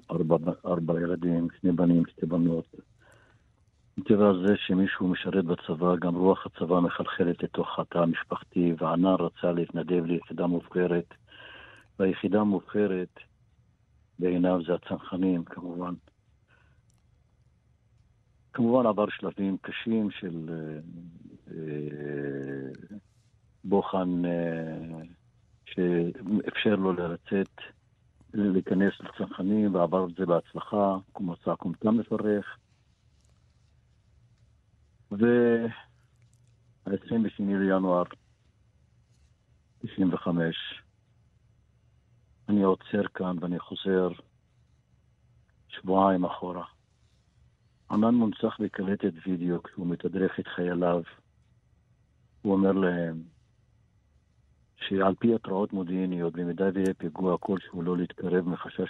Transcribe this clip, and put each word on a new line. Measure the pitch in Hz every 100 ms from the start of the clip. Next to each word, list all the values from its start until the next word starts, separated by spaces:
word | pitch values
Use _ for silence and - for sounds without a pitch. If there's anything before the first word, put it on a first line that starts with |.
| -
ארבע, | 85 78 82 85 85 92
ארבע | 87 80 85
ילדים, | 87 85 87 85 85 -
שני | 92
בנים, | 85 87 85 82
שתי | - 82
בנות. | 85 85 82 - - - _ _ - _ _ _ _ _ _ _ -
מטבע | - 104 104
זה | 92 95 104
שמישהו | - 92 95 - 90
משרת | 87 - 95
בצבא, | 85 87 - 80 90 90
גם | 87
רוח | 87 92 90 -
הצבא | - 82 90
מחלחלת | 85 - - - 87 87
לתוך | 85 - 85 -
התא | 82 85
המשפחתי, | 82 82 - - - 92 87 80
וענן | 80 85 92 90
רצה | 85 - 90
להתנדב | 87 82 85 78 90
ליחידה | 82 85 - 80 87
מובחרת, | 87 - 92 87 87 - - _ - - - - - - -
והיחידה | 95 87 98 104
המובחרת | 104 92 - 104 104 92 87 - - _ _ _ _ _ _ _ _ -
בעיניו | 90 90 90 90 82
זה |
הצנחנים, | 85 - 90 - 87 92 90
כמובן. | 85 - 87 85 87 85 - _ _ _ _ _ _ _ _ _ _ _ _ _ _ _ _ _ _ _ _ _ _ _ _
כמובן | - 117 127 117
עבר | 101 104
שלבים | - 113 107 98 92
קשים | - - 120 113 104
של, | - 92 82 80
אה, | 82 78 78 82 85 85 82 - - -
אה, | 82 78 73 73 73 73 71 71 69 67 69 67 - - - - _ _ _ _ _
בוחן, | 92 98 - 95 90 90
אה, | 87 85 85 82 80 78 80 80 82 - _ _ _ _
שאפשר | - - 87 87 85 - - 107 - - 113 101
לו | 95
לצאת, | 90 87 85 - 101 95 - - - _ _ _ _ -
להיכנס | 107 101 92 - 95 98 -
לצנחנים, | - - 101 - 92 107 104
ועבר | 92 85 92
את | 90 85
זה | 90
בהצלחה, | 85 - 80 - 104 98 95 -
כמו | - 95 85
צעקום | - 85 92
תא | 82 107
מפרך. | 117 104 107 104 104 - - _ _ _ _ _ _ _ _ _ _ _ _ _ _ _ _ _ _ _ _ _ _ _ _ -
והעשרים | 101 120 120 120 117 117 - - _ _ _ _ _ _ _ _ _ - 98 - 117
ושני | 104 - 101 98
לינואר | 98 95 95 90 87 - _ _ _ _ _ _ _ _ _ _ _ _ _ _ _ _
תשעים | - - 95
וחמש, | - - 85 82 82 - - - _ _ _ _ _ _ _ _ _ _ _ _ _ _ _ -
אני | 104
עוצר | 95 92 - 104 95
כאן | - 92 90
ואני | 87 87
חוזר | - 95 98 92 90 87 - _ _ _ _ _ _ _ _ _ _ _ _ _ _
שבועיים | - 90 95 98 92
אחורה. | 87 - 90 90 85 _ _ _ _ _ _ _ _ _ _ _ -
ענן | 104 110
מונצח | 120 110 - 113 -
בקלטת | 101 - 95 101 101 82 92
וידאו | 90 87 85
כשהוא | - - 87
מתדרך | 85 87 92 92 -
את | 90
חייליו. | - 87 87 87 87 85 - _ _ _ _ _ _ _ _ _ _ _ _
הוא | 104
אומר | 95 98
להם | 95 92 87 85 80 85 _ _ _ _ _ _ _ _ _ _ _ _ _ _ -
שעל | - 98 95
פי | 95 117
התראות | 113 - 95 104
מודיעיניות, | 98 87 92 92 87 85
במידה | 82 87 82 95
ויהיה | 92 95 92
פיגוע | 85 - 92 85
כלשהו, | - 92 - 90
לא | 85 90
להתקרב | 87 - 90 90 87
מחשש | 87 - -